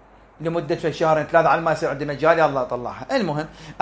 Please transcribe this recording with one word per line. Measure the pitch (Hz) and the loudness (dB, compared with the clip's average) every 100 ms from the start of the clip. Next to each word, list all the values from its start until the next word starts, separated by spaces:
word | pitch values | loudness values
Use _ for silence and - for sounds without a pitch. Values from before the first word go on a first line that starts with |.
| - - - - | -20 -20 -20 -10
لمدة | 160 170 147 170 165 | -6 -4 -2 -2 -4
شهرين | 143 160 156 147 | 0 0 2 2
ثلاثة، | 165 160 | 4 4
على | 160 | 4
ما | 165 | 0
يصير | 156 156 | -2 -2
عندي | 135 | -4
مجال، | 147 139 156 165 | -6 0 4 4
يلا | 151 135 | 4 2
أطلعها. | 123 123 117 101 127 269 | -4 -4 -6 -10 -4 -2
المهم، | 185 147 156 - - - | -2 -4 -6 -12 -8 2